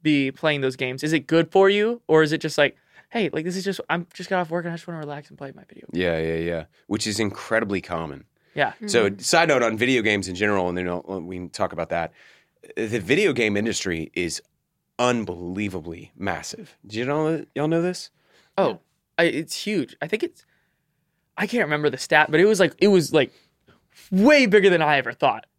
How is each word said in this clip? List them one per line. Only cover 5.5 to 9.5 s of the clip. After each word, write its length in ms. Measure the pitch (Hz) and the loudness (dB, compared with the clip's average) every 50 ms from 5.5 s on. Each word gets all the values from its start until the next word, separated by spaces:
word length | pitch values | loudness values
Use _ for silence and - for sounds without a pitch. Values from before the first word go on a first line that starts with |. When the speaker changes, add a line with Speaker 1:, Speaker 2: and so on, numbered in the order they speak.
| 135 | -16
Speaker 1:
my 80 | - - _ | -18 -20 _
video 200 | - - - - | -20 -20 -20 -10
game? 100 | - 87 | -4 -2
Speaker 2:
Yeah, 180 | 90 87 82 80 | 0 0 0 0
yeah, 160 | 80 80 82 82 | -2 -2 -2 -2
yeah. 280 | 82 85 85 82 80 - _ _ _ | -4 -4 -4 -6 -8 -10 _ _ _
Which 220 | _ 98 107 - 110 | _ -6 -4 -4 -4
is 120 | 104 101 | -2 -2
incredibly 600 | 113 101 98 - - - 113 110 113 98 101 92 | -2 -4 -4 -8 -8 -4 -2 -2 -2 -2 -4 -6
common. 440 | - - 87 82 82 78 71 69 - _ _ _ _ _ _ | -4 -6 -8 -8 -6 -8 -10 -14 -18 _ _ _ _ _ _
Speaker 1:
Yeah. 200 | 151 143 113 - _ 226 | -2 -2 -2 -4 _ -10
Speaker 2:
So, 240 | 208 - 120 110 101 | 0 2 2 2 2
Speaker 3:
Mm-hmm. 100 | 101 98 | 0 -2
Speaker 2:
side 280 | 120 - - 165 170 | -4 2 2 4 4
note 160 | 165 | 4